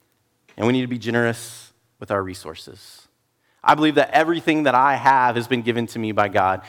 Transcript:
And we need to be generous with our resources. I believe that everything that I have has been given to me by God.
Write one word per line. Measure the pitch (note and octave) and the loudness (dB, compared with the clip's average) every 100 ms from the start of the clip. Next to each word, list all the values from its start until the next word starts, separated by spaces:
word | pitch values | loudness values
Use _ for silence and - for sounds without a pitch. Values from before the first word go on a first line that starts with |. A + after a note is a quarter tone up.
| _ _ _ _ _ - | _ _ _ _ _ -4
And | A2 | 0
we | |
need | B2+ | 0
to | B2 | -2
be | B2 | -6
generous | A2 A#2 A#2 A#2 - - - _ _ _ | -6 -4 -4 -4 -10 -20 -20 _ _ _
with | G2+ | -6
our | G2+ | -6
resources. | F#2+ F#2 D#2 D#2+ - G2 - - _ _ _ _ _ _ | -6 -10 -16 -16 -20 -20 -20 -20 _ _ _ _ _ _
I | - D3 | 2 4
believe | D#3 D3 | 4 2
that | C3 | 2
everything | C#3+ D#3+ E3+ - D#3 | 2 2 0 0 0
that | D3 B2 | 2 4
I | C#3+ C3 | 4 2
have | B2+ C3+ B2 A#2 | 2 4 2 0
has | A2+ | -2
been | B2+ | -4
given | A#2 A#2 A#2 | -2 -2 -4
to | A#2 | -6
me | A2 | -4
by | G#2+ G#2 | 0 0
God. | G2 F#2 F#2+ | 2 0 -2